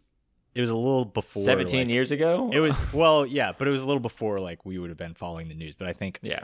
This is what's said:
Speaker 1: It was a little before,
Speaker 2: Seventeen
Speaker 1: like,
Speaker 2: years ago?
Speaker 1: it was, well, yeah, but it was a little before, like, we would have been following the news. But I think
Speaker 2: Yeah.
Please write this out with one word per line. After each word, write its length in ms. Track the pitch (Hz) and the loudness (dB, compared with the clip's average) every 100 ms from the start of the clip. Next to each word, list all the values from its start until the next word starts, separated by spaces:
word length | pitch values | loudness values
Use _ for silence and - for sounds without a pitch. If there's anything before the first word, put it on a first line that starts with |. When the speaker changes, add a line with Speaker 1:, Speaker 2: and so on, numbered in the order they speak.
| _ _ _ _ _ | _ _ _ _ _
Speaker 1:
It 60 | 123 | -4
was 100 | 120 | -2
a 60 | 113 | 0
little 300 | 127 131 113 | 2 2 0
before, 380 | 107 - 101 | -4 -6 -2
Speaker 2:
Seventeen 440 | 101 127 - 131 123 | 2 2 2 0 2
Speaker 1:
like, 60 | |
Speaker 2:
years 180 | 120 131 | 2 2
ago? 380 | 143 160 180 254 | 2 2 2 2
Speaker 1:
it 80 | 175 | 2
was, 320 | 156 143 - | 2 2 0
well, 340 | 139 160 151 135 | 4 6 6 4
yeah, 280 | 139 107 - | 0 -2 0
but 120 | 139 | 0
it 20 | |
was 120 | 139 | 0
a 20 | 131 | 0
little 160 | 143 | 0
before, 400 | 117 - 110 98 | -2 -4 -4 -2
like, 240 | 92 85 95 | -4 -8 -10
we 120 | 92 | -8
would 120 | 87 | -8
have 80 | 80 | -10
been 160 | 85 | -12
following 340 | 85 87 82 82 | -10 -10 -8 -10
the 80 | 78 | -10
news. 200 | 80 73 | -12 -10
But 120 | 92 | -8
I 60 | |
think 260 | 85 98 - | -6 -8 -8
Speaker 2:
Yeah. 220 | 110 - | -8 -8